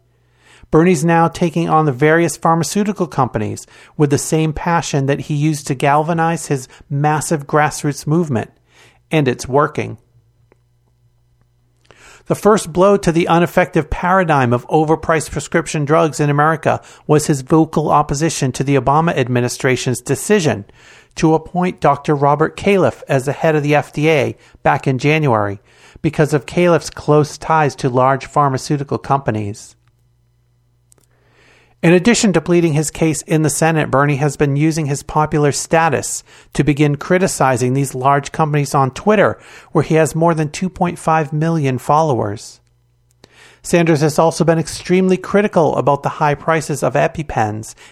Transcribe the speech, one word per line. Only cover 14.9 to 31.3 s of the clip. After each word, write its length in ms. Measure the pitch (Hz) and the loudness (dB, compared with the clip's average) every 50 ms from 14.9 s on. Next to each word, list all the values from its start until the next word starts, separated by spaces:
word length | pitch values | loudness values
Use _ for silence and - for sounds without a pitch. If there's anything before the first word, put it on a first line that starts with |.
| 160 156 - - 165 160 - - | 0 -2 0 0 0 0 -2 -4
prescription 540 | - 160 - - - 175 160 - - 160 147 | -8 -10 -8 -4 -2 -4 -2 -2 -4 -4 -2
drugs 340 | 139 151 165 170 160 139 - | 0 2 2 2 0 0 -2
in 100 | 151 147 | -2 0
America 520 | 143 143 147 156 160 147 - 139 113 117 - - - - _ - | 2 2 2 0 0 0 0 -2 -2 -2 -4 -12 -20 -10 _ 2
was 200 | 151 151 147 - | 2 2 2 2
his 140 | 160 135 | -2 -2
vocal 480 | 131 - 170 160 160 156 - 175 151 151 | 0 2 2 2 2 2 0 -2 0 2
opposition 640 | 156 147 147 147 147 139 160 165 - - - 131 120 | 2 2 2 0 -2 -2 -2 -4 -2 -2 -4 -4 -2
to 120 | - 135 | -2 -2
the 100 | 135 143 | 0 0
Obama 420 | 135 120 139 139 151 165 170 170 147 | 0 2 2 2 2 2 0 0 -2
administration's 840 | 131 117 123 123 120 123 - - - 135 127 123 - 135 123 - | -2 0 0 -2 -2 -2 -4 -2 -2 0 0 0 0 -2 -4 -4
decision 640 | - - 139 - - - 208 214 165 151 107 104 101 _ _ _ - - - - _ _ - | -2 -4 -4 -4 0 0 0 2 2 0 -2 -2 -6 _ _ _ -20 -20 -20 -20 _ _ -8
to 180 | - - 160 160 | 0 0 2 2
appoint 460 | 160 156 - - 175 180 180 180 - | 2 -2 -4 -4 -2 -2 -2 -2 0
Doctor 340 | - 156 143 - - - 156 | 0 0 0 0 0 -2 0
Robert 440 | 143 143 143 147 143 156 156 - - | 2 2 2 2 2 0 -2 -2 -2
Califf 440 | - 196 202 190 170 123 - - - - | 0 0 2 4 2 2 0 -2 -6 -2
as 180 | 156 135 127 | -2 -2 -2
the 60 | 143 | -2
head 240 | 135 - - 165 156 | -4 -2 0 0 0
of 80 | 151 143 | 0 0
the 120 | 147 147 | 2 2
F 180 | 147 135 - - | 0 0 -2 -4
D 160 | - 147 156 | -2 0 2
A 260 | 160 147 120 117 110 _ _ _ _ - | 2 2 0 -2 -4 _ _ _ _ -4
back 260 | - 156 147 139 - 151 | -2 0 0 0 0 -2
in 120 | 135 127 | -2 0
January 640 | 123 147 156 160 151 143 117 107 104 101 98 98 _ _ _ _ - - - - | 0 0 0 2 2 2 2 0 0 -2 -6 -8 _ _ _ _ -20 -20 -12 -6
because 320 | - 165 - - 160 131 156 | -4 -4 0 0 0 2 0
of 120 | 139 - | -2 -4
Califf's 440 | - - 175 175 175 170 151 - - | -2 -2 0 2 2 2 2 0 -4
close 480 | - - - - 147 151 151 147 - - | -14 -8 -2 2 2 2 2 0 -4 -10
ties 400 | - - 160 160 156 139 135 - | -4 0 0 2 2 0 -2 -2
to 120 | - 135 | -4 -2
large 360 | 120 127 127 131 139 131 - | 0 2 2 2 2 0 -4
pharmaceutical 720 | - - 151 147 139 131 127 - - 151 139 143 - 131 113 | -4 -2 0 0 0 0 -4 -4 -4 -4 -4 -4 -6 -8 -6
companies. 800 | - - 139 139 143 - 113 107 104 101 107 - - - - _ _ _ _ _ _ _ _ _ _ _ _ _ _ _ _ _ _ _ _ _ _ _ _ _ _ _ _ _ _ _ | -4 -2 -2 -2 -2 -2 -4 -4 -4 -8 -10 -12 -16 -20 -20 _ _ _ _ _ _ _ _ _ _ _ _ _ _ _ _ _ _ _ _ _ _ _ _ _ _ _ _ _ _ _